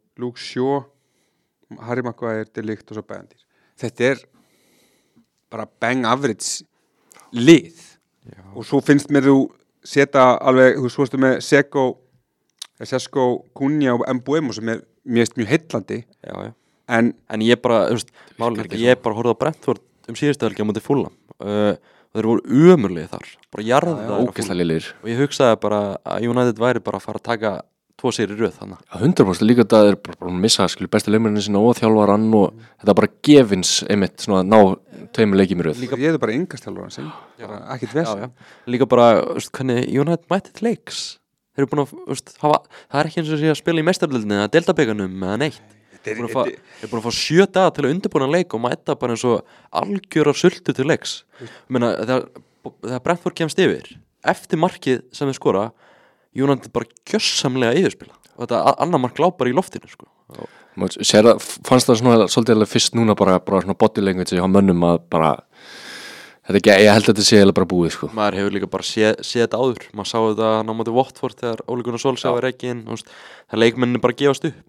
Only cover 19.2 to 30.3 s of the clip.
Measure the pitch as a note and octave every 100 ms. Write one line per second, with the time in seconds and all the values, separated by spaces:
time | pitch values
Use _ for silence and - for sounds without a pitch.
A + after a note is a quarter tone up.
19.2 | A#2+ A2 C#3+ D#3+ - A#2+ _ _ - A#2+
20.2 | D3 C#3 A2+ G2+ G#2+ G#2+ - C#3+ - -
21.2 | _ - G2+ G#2 G#2 - _ _ _ A2
22.2 | A2 A2+ - B2+ E3+ F3+ G2 E2+ D#2 -
23.2 | - - _ - A2 C3 E3+ D3+ A2 G#2
24.2 | A#2+ - G2 F2+ F2 D#2+ - - A2+ A#2
25.2 | C#3+ - C3 G#2+ G#2 G#2 G2+ F#2+ - F#2+
26.2 | A#2+ A#2+ B2 G#2+ A#2+ A#2+ G#2 G2+ - G#2
27.2 | - A2+ G#2+ F#2 - _ _ _ B2+ A2
28.2 | G2+ G#2 G#2+ - G2+ F#2 _ F2 B2+ F3+
29.2 | G#2 F2 G#2+ B2 G#2+ A2 G#2 F#2+ - E2+
30.2 | F2+